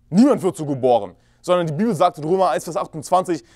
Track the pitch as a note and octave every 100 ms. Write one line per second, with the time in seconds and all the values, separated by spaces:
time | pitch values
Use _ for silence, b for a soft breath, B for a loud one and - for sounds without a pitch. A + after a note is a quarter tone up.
0 | _ F3 C#4 F3+ F3+ - D3 C3+ B2+ A#2
1 | G2 - _ _ - F3+ E3 D3 A#3 F3+
2 | F3 - D#3 F#3+ F3+ F3 F3 D3 E3+ D#3
3 | - F3+ F#3 D#3+ b